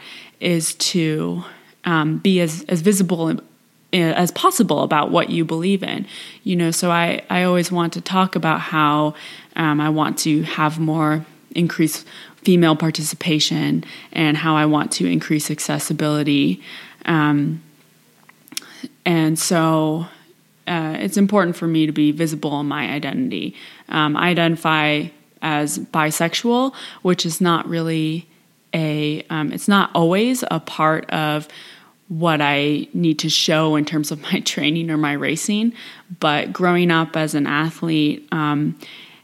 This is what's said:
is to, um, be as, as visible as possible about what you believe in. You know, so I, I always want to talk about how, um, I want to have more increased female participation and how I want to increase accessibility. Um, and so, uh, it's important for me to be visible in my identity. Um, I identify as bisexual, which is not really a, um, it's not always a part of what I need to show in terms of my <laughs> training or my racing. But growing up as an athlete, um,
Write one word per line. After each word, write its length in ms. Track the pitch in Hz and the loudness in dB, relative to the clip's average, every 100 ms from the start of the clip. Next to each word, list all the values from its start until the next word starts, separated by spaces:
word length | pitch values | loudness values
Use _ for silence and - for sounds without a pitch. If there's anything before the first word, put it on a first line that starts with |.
| - - - - | -14 -20 -20 -4
is 360 | - 170 160 | 0 0 0
to, 680 | - - 180 160 156 170 175 175 - - _ | -4 -2 0 0 0 -2 -6 -8 -16 -20 _
um, 340 | - 165 151 160 | -2 0 0 0
be 220 | 196 185 | 2 2
as, 240 | 170 160 - | 2 -2 -4
as 140 | 175 | 0
visible 580 | 170 196 180 175 165 160 - _ _ _ _ | 2 4 2 2 0 -2 -6 _ _ _ _
as 380 | 185 165 - 175 | 2 2 2 0
possible 500 | - 370 370 190 147 | 2 2 4 2 2
about 280 | 139 156 147 | 2 2 2
what 200 | 170 - | 2 2
you 140 | 170 | 0
believe 380 | 160 160 180 196 | -2 -2 0 0
in. 240 | - - 196 - - - | -2 -6 -8 -14 -18 -10
You 120 | - 180 | -2 0
know, 140 | 165 | 0
so 200 | 165 180 | 0 2
I, 320 | 170 170 - - | 2 2 -2 -2
I 140 | 180 | 0
always 280 | 180 180 170 | 2 2 2
want 220 | 175 170 | 0 -2
to 60 | 175 | -4
talk 360 | - 185 185 185 | -2 0 0 0
about 240 | 160 160 | 0 0
how, 540 | - 160 151 151 151 151 - - - - | -2 0 2 2 0 -2 -12 -20 -10 -2
um, 240 | 160 147 | 0 2
I 80 | 151 | 2
want 300 | 156 147 156 | 0 0 0
to 220 | 165 151 | 0 0
have 360 | 160 - 156 160 | 0 0 0 0
more 460 | 160 156 151 156 156 - - | 0 0 0 0 -4 -16 -8
increased 520 | - 170 - 160 - - - - - | -2 0 2 0 -2 -12 -20 -20 -2
female 400 | - 180 170 156 | 4 6 6 4
participation 1080 | 160 156 151 - 175 151 - 160 147 160 - - - | 2 -2 -6 -4 0 0 0 0 0 -2 -4 -14 -8
and 240 | - 156 151 | 0 0 2
how 200 | 160 156 | 2 2
I 100 | 151 | 4
want 260 | 151 147 | 2 0
to 140 | - 180 | -2 0
increase 440 | 160 - 156 - | 0 0 -2 -2
accessibility. 1120 | 151 - 147 - 151 156 151 147 143 143 185 - - - - - | -6 -4 -4 -4 -2 0 0 0 2 2 -2 -8 -20 -20 -10 -2
Um, 560 | 165 147 147 147 160 - _ _ _ _ _ - _ _ - - - - _ | 2 2 2 0 -4 -10 _ _ _ _ _ -20 _ _ -16 -16 -16 -18 _
and 340 | - 165 160 160 | 0 2 2 0
so, 680 | - 175 160 160 156 160 170 - - _ _ _ - | 0 2 4 2 2 -2 -6 -14 -20 _ _ _ -6
uh, 300 | 175 156 156 | -4 -4 -4
it's 180 | 196 208 | -2 2
important 400 | 196 208 175 170 | 4 4 2 0
for 100 | 170 | 0
me 200 | 160 156 | 2 2
to 60 | |
be 200 | 151 151 | 2 2
visible 480 | 151 165 151 151 143 | 2 -2 -2 -4 -4
in 60 | 147 | -4
my 240 | 143 113 | -4 -4
identity. 640 | 139 135 131 127 95 - - - - - | -4 -4 -4 -2 -4 -6 -10 -18 -20 -6
Um, 300 | 156 151 151 | 0 0 2
I 100 | 175 | 2
identify 800 | 170 165 165 160 156 151 151 165 - _ _ | 2 2 0 0 0 2 0 -4 -12 _ _
as 380 | 160 151 147 170 | -4 -2 -2 -4
bisexual, 960 | - 165 156 156 170 - 240 240 262 - - - | -4 -2 0 0 -2 0 0 0 0 -4 -14 -4
which 240 | 185 175 | 0 0
is 160 | 170 160 | 0 0
not 260 | 180 165 - | 2 2 0
really 600 | 165 165 160 156 160 - _ _ _ _ | -4 -2 -2 -2 -4 -8 _ _ _ _
a, 500 | 165 156 151 151 151 - | -4 -2 -2 -2 -4 -6
um, 200 | 160 147 | -4 -4
it's 160 | - - | -4 2
not 240 | 202 - | 4 4
always 500 | - 165 185 233 254 - | 2 4 4 2 0 -2
a 100 | 165 | -4
part 480 | - - 156 156 - | -6 0 0 0 -2
of 400 | - 151 151 156 - - - - _ - | -4 -2 -4 -6 -16 -20 -20 -20 _ -10
what 320 | 160 170 151 | -2 0 2
I 480 | 147 143 147 147 - | 2 2 2 0 -2
need 240 | 180 170 156 | 0 2 2
to 80 | 160 | 0
show 480 | - - 156 156 156 | 0 2 2 2 2
in 80 | |
terms 260 | 151 160 147 | 0 -2 -2
of 100 | 151 | -6
my 180 | - 185 | -4 -4
<laughs> 40 | |
training 460 | - - 147 165 165 | -2 -2 0 0 0
or 60 | 156 | 0
my 160 | 147 | 0
racing. 640 | 143 143 160 - 208 226 233 - - - 175 | -2 -2 -4 -2 0 0 -2 -10 -20 -18 -2
But 320 | 160 147 - | 0 0 -2
growing 380 | 190 180 175 175 | -2 2 2 2
up 260 | 165 160 160 | 2 0 -2
as 180 | 156 | -2
an 120 | 151 143 | 0 0
athlete, 800 | 147 160 - 170 156 151 - - | 0 -2 -4 -2 0 0 -2 -4
um, 460 | 165 151 147 151 165 - - - - | -2 0 0 0 -4 -12 -20 -20 -20